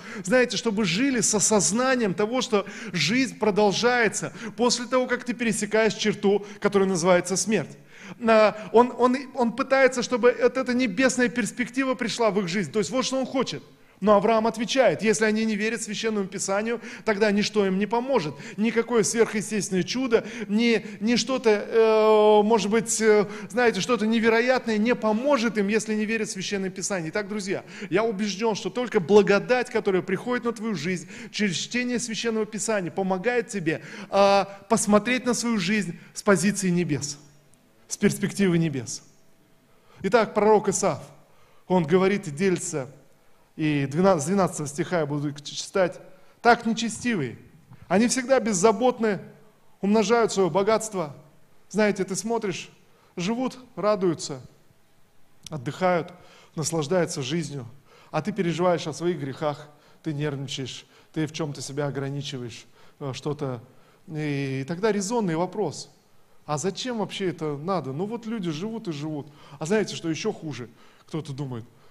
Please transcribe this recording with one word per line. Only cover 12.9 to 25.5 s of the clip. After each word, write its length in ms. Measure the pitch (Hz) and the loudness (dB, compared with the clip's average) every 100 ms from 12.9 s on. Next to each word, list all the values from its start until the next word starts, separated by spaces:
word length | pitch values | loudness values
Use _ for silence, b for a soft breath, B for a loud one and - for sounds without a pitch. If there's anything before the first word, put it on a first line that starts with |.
вот 140 | 254 - | -2 -2
что 120 | 262 | -2
он 80 | 262 | -2
хочет. 380 | 269 - 139 - - b b | -2 -2 -6 -14 -20 b b
Но 160 | 196 202 | 4 4
Авраам 280 | 208 226 226 | 4 2 0
отвечает: 560 | 214 226 269 226 156 | -2 -2 2 4 4
«Если 220 | 220 214 | 0 2
они 220 | 220 214 226 | 2 0 -2
не 100 | 202 | -2
верят 260 | 214 226 | -2 -4
Священному 460 | 214 202 220 208 190 | -6 -6 -2 -2 -4
Писанию, 540 | 180 - 196 220 233 226 B - | -6 -2 -2 -2 -6 -8 B -2
тогда 260 | 202 214 | 2 2
ничто 340 | 202 208 214 196 | 2 2 0 0
им 140 | 190 | 0
не 60 | 208 | 0
поможет. 500 | 233 254 254 151 - B - | -2 0 0 0 -8 B -2
Никакое 460 | 220 226 233 240 | 0 0 2 2
сверхъестественное 800 | 185 233 220 214 - 208 - 185 | 2 2 0 0 -4 -4 -2 -2
чудо, 420 | - 247 262 220 208 240 202 | -2 -2 2 0 0 -8 -4
ни, 360 | 208 233 220 B B | 0 2 0 B B
ни 160 | 208 240 | 0 0
что-то, 340 | - 262 233 | 0 0 2
э, 920 | 208 - 226 220 220 214 214 214 208 | 2 2 2 4 6 6 6 8 6
может 260 | 208 226 196 | 6 2 2
быть, 300 | 226 220 - | 0 0 2
э, 260 | 220 208 202 B 202 | 4 4 4 B -6
знаете, 300 | 214 240 185 | 2 2 2
что-то 260 | 254 240 214 | 0 0 2
невероятное 720 | 226 226 226 247 254 233 214 | 2 4 4 4 2 0 0
не 180 | 226 247 | 2 2
поможет 600 | 220 214 277 277 233 | 0 0 2 2 2